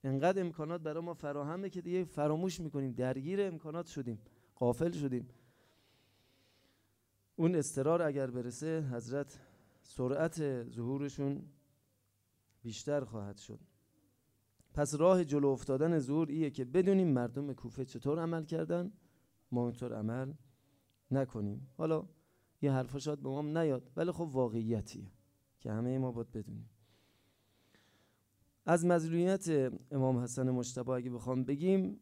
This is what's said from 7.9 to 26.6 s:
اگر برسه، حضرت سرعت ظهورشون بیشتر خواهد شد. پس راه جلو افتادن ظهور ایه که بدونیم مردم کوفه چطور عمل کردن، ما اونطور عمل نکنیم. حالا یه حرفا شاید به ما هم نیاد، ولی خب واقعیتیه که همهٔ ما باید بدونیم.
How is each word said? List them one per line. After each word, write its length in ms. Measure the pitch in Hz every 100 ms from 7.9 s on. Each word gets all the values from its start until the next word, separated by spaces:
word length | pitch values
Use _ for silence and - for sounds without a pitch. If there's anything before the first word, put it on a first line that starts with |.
| 170
اگر 300 | 160 143 135
برسه، 580 | 123 120 120 156 160 143
حضرت 480 | 120 120 139 139 - - - _ _
سرعت 800 | - - 127 143 160 160 147 127 120
ظهورشون 720 | 117 117 139 143 135 139 143 - - _ _ _ _ _ _ _ _ _ _
بیشتر 420 | 117 107 - 147
خواهد 340 | 120 110 101 98
شد. 220 | - 113 - _ _ _ _ _ _ _ _ _ _
پس 220 | 151 147 147
راه 300 | 170 185 160
جلو 220 | 143 143
افتادن 520 | 131 127 135 160 165
ظهور 300 | 127 151 156
ایه 200 | 151 151
که 160 | 135 123
بدونیم 420 | 160 185 190 180
مردم 460 | 127 120 127 143
کوفه 320 | 127 120 110 127
چطور 340 | 120 135 160
عمل 240 | 165 165
کردن، 480 | 156 165 165 175 180 - _ _ _ _ _
ما 100 | 123
اونطور 320 | 120 120 123
عمل 400 | 113 107 120 131 151 - _ _ _ _ _ _
نکنیم. 580 | 131 127 113 101 113 135 -
حالا 320 | 160 156 - _ _ _ _ _
یه 100 | 143
حرفا 280 | 131 123 139
شاید 220 | 151 147
به 80 | 139
ما 100 | 135
هم 180 | 151 160
نیاد، 340 | 165 127 131 -
ولی 160 | 170
خب 180 | 165 170
واقعیتیه 800 | 131 123 113 113 113 98 - 98 - _ _ _ _
که 120 | -
همهٔ 260 | 107 123 131
ما 140 | 127
باید 200 | 117 117
بدونیم. 380 | 113 104 107